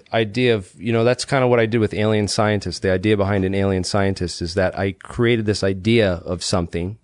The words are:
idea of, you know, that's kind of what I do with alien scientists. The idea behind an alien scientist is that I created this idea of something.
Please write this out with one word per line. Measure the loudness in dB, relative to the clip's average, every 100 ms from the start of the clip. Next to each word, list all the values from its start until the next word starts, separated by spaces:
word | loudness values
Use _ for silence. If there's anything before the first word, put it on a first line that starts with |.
| -6
idea | -2 -2 0 2 2
of, | -2 -10
you | -2
know, | 2 2
that's | 0 0
kind | 0 2
of |
what | 2
I | 2
do | 2
with | 0 0
alien | 0 2 0
scientists. | 0 0 0 -2 -4
The | 0
idea | 0 2 2
behind | 2 0 0
an | 0
alien | 0 0 0
scientist | 0 0 -2 -6 -6
is | -4 0
that | -2 0
I | -4
created | -6 -12 -2 2 2 0
this | 0
idea | -2 -2 2 4 4 0
of | -4 -6
something. | -2 -2 -2 -4 -6 -8